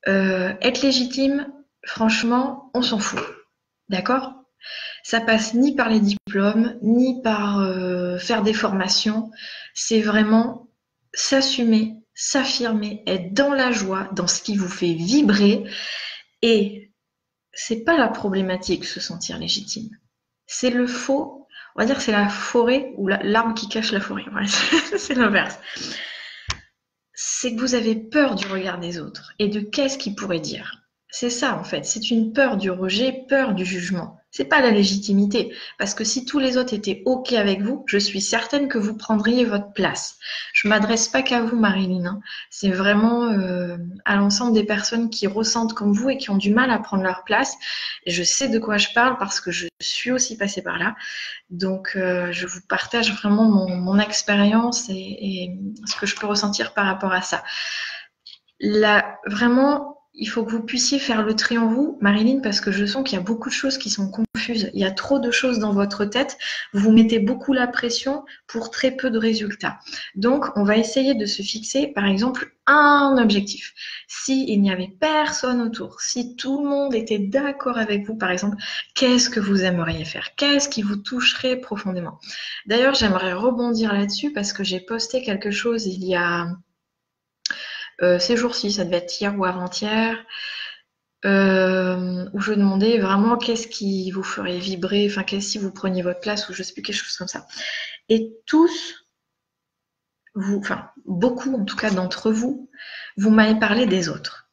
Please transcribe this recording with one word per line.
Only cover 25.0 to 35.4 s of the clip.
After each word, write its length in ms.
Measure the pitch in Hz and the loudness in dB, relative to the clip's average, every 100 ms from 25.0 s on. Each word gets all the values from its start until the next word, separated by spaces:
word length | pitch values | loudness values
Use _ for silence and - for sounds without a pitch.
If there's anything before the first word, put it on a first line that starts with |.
| - 254 | -2 2
l'inverse. 440 | 226 202 147 - - - - - - - - - - - - _ _ _ _ | 4 4 0 -6 -14 -12 -10 -10 -12 -14 -16 -18 -12 -12 -12 _ _ _ _
C'est 420 | - - - 254 226 | -12 -8 -4 -4 -2
que 40 | |
vous 140 | 254 | 0
avez 220 | 240 220 220 | 0 0 -2
peur 400 | - 302 269 196 | -2 2 2 0
du 120 | 196 | -4
regard 320 | 190 190 180 | -4 -4 -6
des 200 | 170 175 | -6 -8
autres 340 | 147 - - - | -10 -14 -20 -2
et 80 | 208 | -2
de 120 | 208 | -2
qu'est-ce 380 | 214 - 269 269 | -4 -2 -2 -2
qu'ils 180 | 214 202 | -8 -8
pourraient 240 | 196 170 | -4 -4
dire. 440 | 151 - - - _ _ _ | -6 -10 -12 -16 _ _ _
C'est 200 | - 240 | -6 -4
ça, 280 | 240 277 180 | -2 -2 -2
en 60 | |
fait. 200 | 185 180 | -4 -6
C'est 280 | - 220 - | -4 -6 0
une 200 | 226 220 | 0 2
peur 260 | 277 269 208 | 2 2 2
du 120 | 190 | -2
rejet, 560 | 185 190 196 262 254 - | -2 -2 0 0 -2 0
peur 260 | 269 254 | 2 2
du 120 | 180 185 | 0 -2
jugement, 540 | 185 175 185 165 - _ - | -4 -4 -4 -6 -14 _ -6
c'est 80 | 277 | 2
pas 160 | 302 | 4
la 80 | 254 | 6
légitimité. 840 | 208 196 196 - 196 202 226 | 6 4 2 2 4 4 2